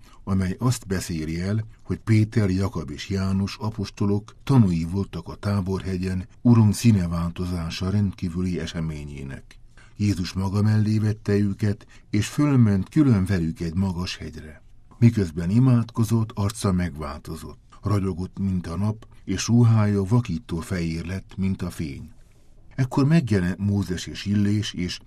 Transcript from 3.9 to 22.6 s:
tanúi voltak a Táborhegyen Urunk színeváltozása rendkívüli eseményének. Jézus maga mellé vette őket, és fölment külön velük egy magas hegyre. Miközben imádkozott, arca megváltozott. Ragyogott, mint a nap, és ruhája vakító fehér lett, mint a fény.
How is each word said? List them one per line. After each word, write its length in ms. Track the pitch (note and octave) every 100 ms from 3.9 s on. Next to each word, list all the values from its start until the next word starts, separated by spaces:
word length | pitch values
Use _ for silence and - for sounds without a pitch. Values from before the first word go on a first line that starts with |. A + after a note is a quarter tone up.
| - G2+ G2+ G#2+ -
tanúi 400 | - C3+ G2+ E2+
voltak 440 | E2 G2 F#2+ E2+ -
a 60 |
Táborhegyen 920 | E2+ G2+ G2+ F#2 F#2+ F2 F#2 F#2 F#2 F2+ -
Urunk 320 | B2 A#2 G#2+
színeváltozása 1160 | G2 A#2 G#2 E2+ E2+ E2+ E2+ F2+ F2+ E2 - F#2
rendkívüli 680 | G#2 G2 - F#2 E2+ F#2 E2+
eseményének. 1000 | E2 E2+ D#2+ D2+ C#2+ C#2+ C2+ - - - - - - -
Jézus 360 | G#2 F2 F2
maga 300 | F#2 F#2+ G2+
mellé 360 | G#2 G#2+ G#2+ G#2+
vette 380 | G#2+ G#2+ - G2+
őket, 500 | G#2 G2 G#2 G2+ - - -
és 160 | G#2 G2+
fölment 600 | - D3 C3+ A2 G2 F#2
külön 360 | D#3 C#3+ G2+
velük 360 | F#2 G2 E2 E2
egy 140 | E2+
magas 420 | E2+ G2 F2 F#2 -
hegyre. 460 | D#2 - D2+ - - - - -
Miközben 520 | A#2+ A2+ F2+ D#2 E2+
imádkozott, 800 | A2 C3 A#2+ A2 - A2 A2+ A2
arca 380 | - G2+ - G2+
megváltozott. 1080 | F#2 F2 C#2+ D#2 D2 - D#2+ D2+ - _ -
Ragyogott, 560 | - G#2 F#2+ E2 F#2 -
mint 280 | G2 F#2 E2+
a 100 | E2+
nap, 300 | G#2 A2 - -
és 220 | - F#2+ -
ruhája 580 | A#2 A#2 A2 G#2 G2+
vakító 560 | F#2+ B2 A#2+ D#2+ - E2
fehér 440 | - F#2 E2 E2
lett, 320 | E2 F#2+ - -
mint 260 | F#2+ F#2+
a 80 | F2+
fény. 400 | - D#2 - - - - - - -